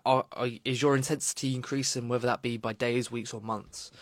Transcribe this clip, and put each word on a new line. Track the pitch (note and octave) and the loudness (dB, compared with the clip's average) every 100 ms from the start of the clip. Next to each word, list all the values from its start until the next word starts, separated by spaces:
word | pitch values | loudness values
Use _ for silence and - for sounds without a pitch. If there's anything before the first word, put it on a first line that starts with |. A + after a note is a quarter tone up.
| - | 4
are, | C3 - | 2 2
are, | - B2 A#2 | -2 -4 -4
is | - B2 | -2 2
your | C#3+ | 4
intensity | C#3 C3+ D3+ - - C3+ | 4 4 0 -2 -2 -2
increasing, | B2+ - C#3 C3 C3 A#2+ | -2 -2 -2 -2 -2 0
whether | B2 A#2+ | 0 2
that | A#2+ | 0
be | A#2+ A#2 | -2 -2
by | A2+ | -4
days, | G#2+ A#2+ B2 A#2 | -2 0 0 0
weeks, | A#2+ A2 | -4 -6
or | A2+ | -8
months? | A2 G#2+ F#2 - - - | -6 -6 -6 -14 -16 -18